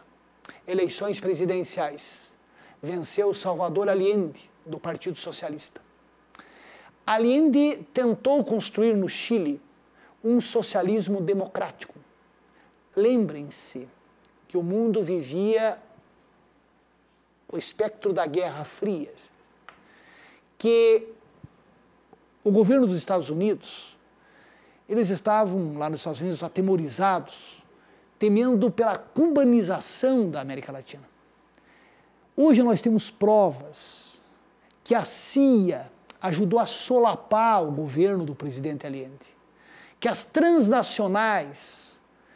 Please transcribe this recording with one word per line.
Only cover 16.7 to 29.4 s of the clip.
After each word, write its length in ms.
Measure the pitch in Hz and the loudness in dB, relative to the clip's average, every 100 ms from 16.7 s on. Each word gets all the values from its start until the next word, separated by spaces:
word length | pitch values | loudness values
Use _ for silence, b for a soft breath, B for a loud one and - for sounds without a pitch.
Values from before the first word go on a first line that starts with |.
| _ _ _ _ _ _ _ - | _ _ _ _ _ _ _ -12
o 60 | 170 | -8
espectro 560 | - - 214 - 202 | -6 -4 -4 -2 -2
da 120 | 180 165 | -2 -2
Guerra 380 | 160 175 143 | -2 -4 -6
Fria, 500 | 147 - 202 175 143 - - _ _ _ - b b b b b b b b - | -12 -6 -4 -4 -8 -16 -20 _ _ _ -20 b b b b b b b b -4
que 500 | 226 233 226 226 226 - _ _ - _ _ _ _ _ _ - _ _ | 2 6 6 6 2 -12 _ _ -20 _ _ _ _ _ _ -20 _ _
o 80 | 214 | 0
governo 340 | 202 202 269 233 | 4 4 4 2
dos 100 | 180 | 0
Estados 340 | - 185 139 | -2 -4 -2
Unidos, 680 | 156 214 180 - - - - _ b b b b b b b - | -2 -2 -2 -6 -18 -20 -20 _ b b b b b b b -4
eles 220 | 214 190 | 0 0
estavam 680 | 190 220 214 208 190 165 147 | 0 0 2 2 0 -4 -4
lá 120 | 151 | -6
nos 120 | 151 | -6
Estados 180 | 175 139 | -8 -6
Unidos 220 | 180 165 | -6 -6
atemorizados, 1200 | 165 - 190 185 151 113 196 180 147 - - - _ b b b b _ | -6 -2 0 0 -2 -2 0 0 -4 -16 -20 -20 _ b b b b _
temendo 500 | 214 208 247 233 202 | 2 4 4 2 2
pela 280 | 202 226 185 | 2 0 -2
cubanização 1300 | - - 330 285 | -4 0 2 4